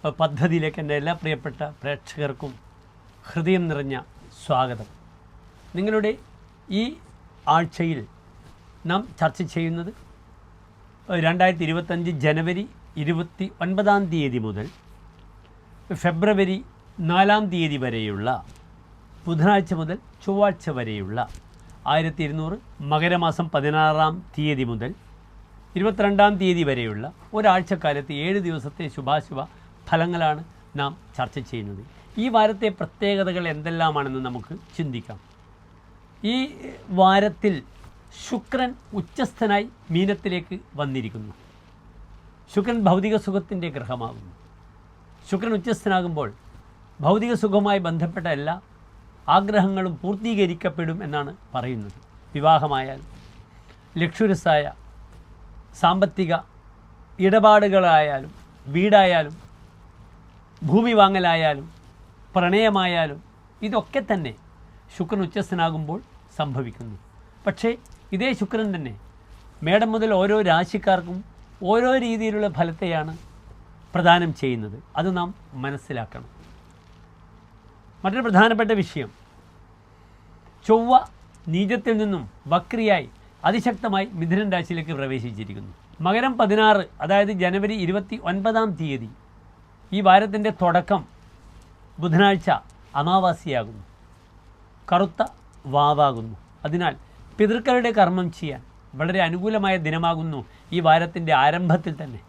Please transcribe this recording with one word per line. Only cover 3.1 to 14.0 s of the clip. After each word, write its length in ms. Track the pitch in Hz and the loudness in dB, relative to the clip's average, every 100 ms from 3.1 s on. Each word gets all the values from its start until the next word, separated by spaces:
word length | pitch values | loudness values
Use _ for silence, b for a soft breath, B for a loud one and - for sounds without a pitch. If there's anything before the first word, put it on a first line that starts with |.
| - - | -20 -10
ഹൃദയം 340 | 170 165 185 170 | -4 0 0 0
നിറഞ്ഞ 260 | 143 139 131 - - - - | -4 -6 -8 -10 -20 -20 -20
സ്വാഗതം. 500 | - 135 131 113 107 - - - - - - - - 170 | -2 0 0 -4 -12 -20 -20 -20 -20 -20 -20 -20 -12 -4
നിങ്ങളുടെ 340 | 202 220 214 - - - - - - 190 | 0 0 0 -4 -12 -20 -20 -20 -6 -4
ഈ 20 | 233 320 - - - - - 160 | -2 -6 -20 -20 -20 -10 2 2
ആഴ്ചയിൽ 460 | 170 - 170 147 101 - - - - - - - 165 | 2 -4 -4 -4 -8 -18 -20 -20 -20 -20 -20 -14 -4
നാം 120 | 190 247 - | -4 -4 -2
ചർച്ച 220 | 160 - 170 | -2 -2 -6
ചെയ്യുന്നത്, 380 | 170 165 165 170 - - - - - - - - - - - - | -4 -4 -6 -8 -14 -20 -20 -20 -20 -20 -20 -20 -20 -20 -20 -6
അഹ്, 120 | 175 160 | 0 0
രണ്ടായിരത്തി 400 | 180 185 170 160 | 4 2 4 -2
ഇരുപത്തഞ്ച് 440 | 165 165 170 175 156 151 | -2 -4 -4 -4 0 0
ജനുവരി 400 | 160 165 180 214 - - - | 0 -2 -4 -6 -14 -16 -6
ഇരുപത്തി 440 | 151 165 165 - 185 - | -4 -2 -4 -8 -10 -6
ഒൻപതാം 400 | 170 190 208 202 | -4 0 2 2